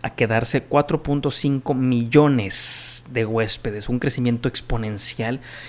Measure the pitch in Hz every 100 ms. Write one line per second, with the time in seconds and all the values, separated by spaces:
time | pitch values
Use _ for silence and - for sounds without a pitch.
0 | - - 113 113 117 135 - 143 143 156
1 | - 143 143 - 147 135 127 131 127 120
2 | 117 147 147 131 98 - - - - -
3 | - 117 110 113 107 - 120 104 101 120
4 | 139 127 123 117 127 - - 117 110 101
5 | - - 110 131 - -